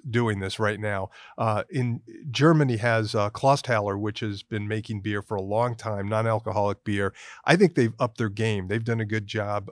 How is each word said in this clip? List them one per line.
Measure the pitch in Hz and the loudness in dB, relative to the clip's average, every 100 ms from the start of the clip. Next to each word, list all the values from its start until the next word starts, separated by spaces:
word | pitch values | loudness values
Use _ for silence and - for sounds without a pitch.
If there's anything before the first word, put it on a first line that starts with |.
| 131 | -2
doing | 120 113 98 | 2 2 0
this | 95 - | -4 0
right | 107 104 | 0 0
now. | 107 98 95 - - - | -2 -4 -6 -10 -14 -2
Uh, | 113 104 - | 0 0 -2
in | 147 123 120 - - 147 | -2 -2 -2 -8 -14 -8
Germany | 113 156 156 135 113 | 4 6 6 4 2
has, | 120 113 107 110 | 2 2 2 0
uh, | 104 | 0
Klosthaler, | - 135 143 - 110 101 101 | 2 2 2 2 0 0 -2
which | 104 - | -4 -4
has | 107 98 | -6 -8
been | - 110 104 | -8 -6 -4
making | 110 110 104 | -6 -4 -6
beer | 104 104 | -4 -4
for | - 104 | -4 -4
a | |
long | 95 107 123 | 0 0 0
time, | 113 113 101 101 | -2 -6 -4 0
non-alcoholic | 110 113 107 104 104 101 98 | 0 2 0 0 0 0 -2
beer. | 110 101 98 - - - - | -2 0 -2 -4 -16 -2 2
I | 175 | 6
think | 190 | 4
they've | 143 117 113 | 4 0 0
upped | 123 - | -4 -2
their | 110 | -4
game. | 104 110 101 92 | 0 0 0 -2
They've | 113 | -2
done | 113 113 | -2 -2
a | 104 | -2
good | 110 101 | -4 -4
job. | 107 104 104 101 | -4 -2 -4 -6